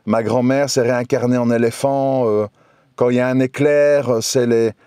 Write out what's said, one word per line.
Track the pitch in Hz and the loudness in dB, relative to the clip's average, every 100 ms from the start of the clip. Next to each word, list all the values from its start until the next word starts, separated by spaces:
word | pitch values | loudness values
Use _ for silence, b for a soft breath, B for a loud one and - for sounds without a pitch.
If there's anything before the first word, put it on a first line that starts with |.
| 107 | -4
ma | 113 | -2
grand-mère | 107 123 123 135 139 | 0 0 0 0 -2
s'est | 135 | 0
réincarnée | 120 123 123 127 123 127 | 0 -2 -2 -2 0 0
en | 120 | 0
éléphant, | 117 117 - 139 139 135 131 117 | 0 0 -2 -2 -2 -2 0 0
euh, | 104 104 b b b b - | 0 -4 b b b b -2
quand | 123 | 0
il | 123 | 2
y | |
a | 127 | 0
un | 131 | 0
éclair, | 131 - 147 147 147 143 120 | -2 0 2 4 4 2 0
euh, | 113 | -2
c'est | - 135 120 | 0 0 2
les, | 117 113 - | 2 0 -4